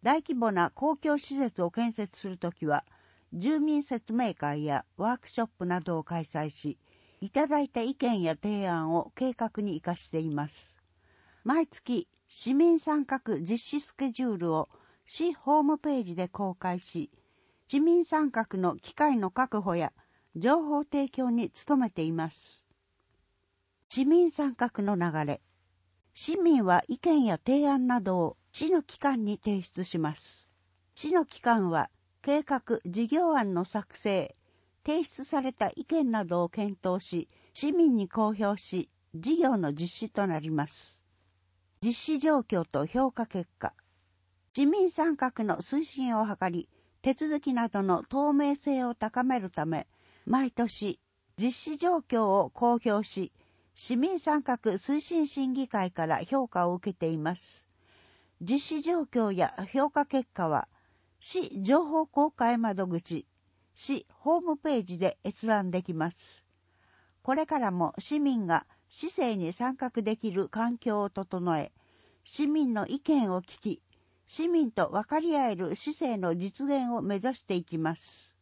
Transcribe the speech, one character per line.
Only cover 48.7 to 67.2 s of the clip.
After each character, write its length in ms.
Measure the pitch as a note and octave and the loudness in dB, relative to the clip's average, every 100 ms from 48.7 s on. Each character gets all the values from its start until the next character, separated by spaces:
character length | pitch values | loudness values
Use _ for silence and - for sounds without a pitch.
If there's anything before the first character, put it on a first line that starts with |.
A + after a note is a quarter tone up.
| C4+ | -2
を 100 | B3 | -2
高 280 | A#3+ A3 B3 | -2 -4 -2
め 180 | B3+ B3+ | 0 0
る 80 | F#3+ | -2
た 160 | - | -4
め、 220 | D#3 D#3+ - _ _ _ - | -2 -2 -6 _ _ _ -2
毎 240 | B3+ C4 | 0 0
年、 500 | - A#3+ - G#3 - _ _ _ - | 0 -4 -2 -6 -6 _ _ _ -2
実 140 | A3 | -2
施 240 | A#3+ - D4+ | -2 -8 -2
状 200 | E4+ E4+ | 0 0
況 260 | - A#3+ | 0 0
を 260 | G#3+ G3 D3 | 4 4 2
公 220 | - A#3+ | 2 2
表 300 | A#3+ A#3+ G#3 | 2 2 0
し、 300 | G#3+ - F#3 _ _ _ _ | -2 -6 -8 _ _ _ _
市 220 | - - A#3+ | -18 -4 0
民 220 | D#4 F#4 | 2 0
参 240 | - D4+ | 0 0
画 140 | C4+ B3 | 0 -2
推 420 | A3 G3 - D4 | 0 -2 0 -2
進 260 | - E4+ D4+ | 0 0 0
審 280 | - C4+ | 0 -2
議 140 | B3+ C4 | -2 -2
会 220 | G#3+ F#3 | -2 -2
か 140 | F3+ | -2
ら 180 | D#3+ D#3 | -2 0
評 260 | E3+ C4+ B3 | 0 -2 0
価 200 | - F3 | 0 0
を 60 | |
受 180 | F3+ G#3 | 0 -4
け 60 | F#3 | -4
て 100 | E3 | -2
い 80 | D#3+ | -2
ま 180 | D3+ | -2
す。 320 | F3 - - _ _ _ _ _ _ _ _ | -4 -10 -20 _ _ _ _ _ _ _ _
実 360 | E3+ C4+ - D#4 | -2 -2 0 -4
施 20 | |
状 200 | D#4 E4+ | 0 -2
況 300 | D4 A#3+ G#3+ | 0 0 0
や 220 | F#3+ E3 - F#3+ | 2 0 -2 -4
評 160 | C4+ C#4+ | 0 0
価 160 | - | 0
結 240 | C#4+ C4+ B3 | 0 0 -2
果 140 | - E3+ | -4 0
は、 200 | C#3+ - _ _ _ _ _ | 0 -2 _ _ _ _ _
市 400 | - F#4 D#4+ - | -8 -6 -4 -4
情 240 | F#3+ C#4 D#4+ | 4 4 4
報 200 | D#4+ D#4+ | 0 0
公 240 | - C#4+ | 2 0
開 260 | - A#3 A#3+ | 2 0 2
窓 300 | A3+ F#3+ F#3 | 0 -2 -2
口、 400 | E3+ - D#3+ - _ _ _ _ | -4 -4 -8 -8 _ _ _ _
市 320 | _ - C4+ - | _ -6 -6 -6
ホ 280 | _ - E4+ | _ 0 0
ー 20 | |
ム 160 | F4 D4 | 2 -2
ペ 220 | D#4 C4+ | 0 -2
ー 60 | |
ジ 140 | F3+ F3+ | -2 -2
で 200 | F#3 - | -2 -2
閲 220 | G3 G#3 A3 | -8 -6 0
覧 240 | G#3+ F#3 | 0 0
で 120 | F3+ | -4
き 100 | F3+ | -4
ま 180 | D#3+ D#3+ | -4 -4
す。 340 | F3 - - _ _ _ _ _ _ _ _ | -6 -20 -20 _ _ _ _ _ _ _ _